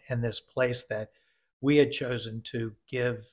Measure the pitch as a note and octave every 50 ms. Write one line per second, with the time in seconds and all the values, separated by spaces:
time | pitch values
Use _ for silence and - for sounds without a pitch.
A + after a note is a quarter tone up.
0 | - - B2+ A#2+ A#2+ A#2 G#2+ - - _ _ B2+ B2+ B2 A#2+ A#2+ - - A2 G#2+
1 | G#2+ - _ _ _ _ _ _ _ _ _ _ - C#3 D3 D3 C#3+ C#3 C#3 -
2 | C#3 B2 B2 A#2 G2 A2+ A2 A2+ A2+ - - B2 A2+ A2+ G#2 _ _ _ - B2+
3 | B2 B2 A#2+ A#2 A2 -